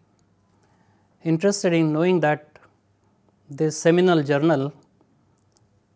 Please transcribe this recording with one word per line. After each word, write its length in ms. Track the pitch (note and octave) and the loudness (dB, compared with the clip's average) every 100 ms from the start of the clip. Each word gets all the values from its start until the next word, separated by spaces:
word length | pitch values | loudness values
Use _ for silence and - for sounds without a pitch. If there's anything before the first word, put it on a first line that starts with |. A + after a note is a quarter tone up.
| _ _ _ _ _ _ _ _ _ _ _ _ | _ _ _ _ _ _ _ _ _ _ _ _
interested 500 | E3 E3 G3 G3+ F#3+ | -4 -2 -2 -2 -2
in 180 | E3 D#3 | 0 0
knowing 280 | D3+ F3+ F3+ | 0 0 2
that 380 | D3+ D3+ - - _ _ _ _ _ _ _ _ - | 0 -2 -6 -20 _ _ _ _ _ _ _ _ -18
this 260 | C#3 D#3 D3+ | -6 -4 -2
seminal 460 | E3+ F3 F#3 E3 | 0 2 4 2
journal, 480 | C#3 C#3+ E3 C#3+ C#3 - _ _ _ _ _ _ _ _ _ _ _ | 0 0 0 0 -4 -10 _ _ _ _ _ _ _ _ _ _ _